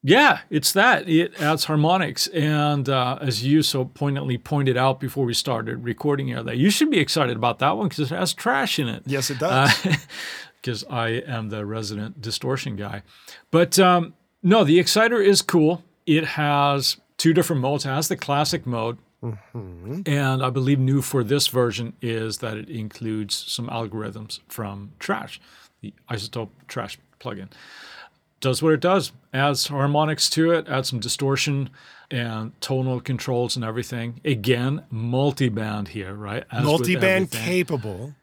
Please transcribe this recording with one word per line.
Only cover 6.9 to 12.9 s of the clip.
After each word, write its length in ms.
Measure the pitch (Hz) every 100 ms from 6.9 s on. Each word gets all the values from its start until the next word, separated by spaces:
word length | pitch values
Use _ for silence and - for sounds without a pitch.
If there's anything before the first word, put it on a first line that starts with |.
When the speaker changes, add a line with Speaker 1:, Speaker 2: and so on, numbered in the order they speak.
Speaker 1:
be 100 | 220
excited 360 | 147 165 131 117
about 220 | 120 113
that 180 | 139 196
one 120 | 202
'cause 100 | -
it 120 | 135
has 220 | 165 185
trash 460 | - 233 269 254 -
in 80 | 123
it. 140 | 113
Speaker 2:
Yes, 260 | - 139 127
it 100 | 131
does. 440 | 160 127 139 123 190
Speaker 1:
Uh, 80 | 156 - - -
<laughs> 340 | - - _
'cause 220 | - 110 -
I 200 | 120 113
am 400 | 117 - 117 110
the 180 | 107 104
resident 540 | 110 104 104 107 -
distortion 560 | 113 - 131 135 135 101
guy. 260 | 104